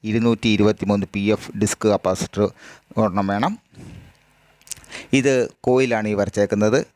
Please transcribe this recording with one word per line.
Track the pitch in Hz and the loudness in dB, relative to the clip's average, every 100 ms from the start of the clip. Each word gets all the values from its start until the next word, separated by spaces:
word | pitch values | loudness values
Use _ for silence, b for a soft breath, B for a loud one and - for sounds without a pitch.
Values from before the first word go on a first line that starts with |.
| 110 | -2
ഇരുന്നൂറ്റി | 110 117 113 117 104 | 0 2 2 2 4
ഇരുപത്തിമൂന്ന് | 104 104 98 101 95 | 2 2 0 -2 -2
പി | 101 101 107 | -4 0 -2
എഫ് | - 208 | -2 -2
ഡിസ്ക് | 104 - 107 | -2 0 0
കപ്പാസിറ്റർ | 98 92 95 - - 104 - B B B - | 0 0 -4 -6 -2 -4 -4 B B B -4
ഒരെണ്ണം | 110 95 98 | -2 -2 -4
വേണം. | 101 139 220 _ - - - - _ _ _ _ _ - - B B B 135 | -2 -4 -6 _ -20 -20 -20 -20 _ _ _ _ _ -20 -20 B B B 0
ഇത് | 131 131 117 _ - | 2 2 0 _ 0
കോയിലാണ് | 127 131 113 107 | 2 2 0 -2
ഈ | 104 | -2
വരച്ചേക്കുന്നത്. | 101 - 101 104 104 127 - | -2 0 0 2 2 2 -2